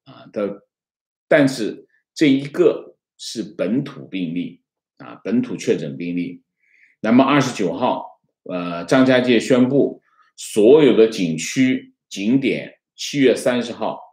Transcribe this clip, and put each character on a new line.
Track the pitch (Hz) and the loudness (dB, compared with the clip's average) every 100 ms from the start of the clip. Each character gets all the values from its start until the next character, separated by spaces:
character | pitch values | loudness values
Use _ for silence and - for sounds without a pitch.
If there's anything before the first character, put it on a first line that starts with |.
啊， | _ 123 123 | _ -20 -14
的， | 110 104 101 _ _ _ _ _ _ - | -8 -6 -8 _ _ _ _ _ _ 0
但 | 156 135 | 2 2
是 | 123 95 - - _ _ | 0 -8 -8 -18 _ _
这 | - 151 | 0 2
一 | 135 143 | 2 -2
个 | - 160 - - _ _ - | 2 2 2 -8 _ _ -18
是 | - 117 | -14 -10
本 | 95 - 90 127 | -10 -6 -2 -2
土 | 143 - 67 | -4 -12 -12
病 | 92 85 | -8 -6
例 | 87 82 - _ _ _ _ | -6 -8 -12 _ _ _ _
啊， | 62 60 | -20 -14
本 | 95 120 | -4 -4
土 | 120 90 | -4 -6
确 | 123 87 | -2 -2
诊 | 78 67 | -4 -10
病 | 87 87 | -8 -6
例。 | 87 - _ _ _ _ _ _ | -6 -10 _ _ _ _ _ _
那 | 110 | 2
么 | 123 | 4
二 | 131 143 | 4 2
十 | 123 | 0
九 | 113 90 | -2 -4
号， | 85 120 92 - - _ _ | -2 -4 -4 -8 -20 _ _
呃， | - 90 87 85 | -12 -10 -8 -8
张 | - 131 | 0 2
家 | 131 127 | 4 2
界 | 123 113 | 4 2
宣 | - 127 127 | 4 2 2
布 | 139 - - _ _ _ - | 2 0 -2 _ _ _ -18
所 | - 110 107 156 | -8 2 6 8
有 | 139 104 | 6 6
的 | 113 | 4
景 | 107 85 78 | 2 -4 -4
区、 | - 135 131 131 - _ - | -6 0 0 0 -6 _ -16
景 | 98 104 135 | -6 0 0
点 | 120 76 65 _ _ | 0 -4 -8 _ _
七 | - - 143 | -14 -8 0
月 | 131 | 2
三 | - 131 123 | 2 0 -2
十 | 113 | -4
号 | - 98 71 - | -6 -6 -8 -14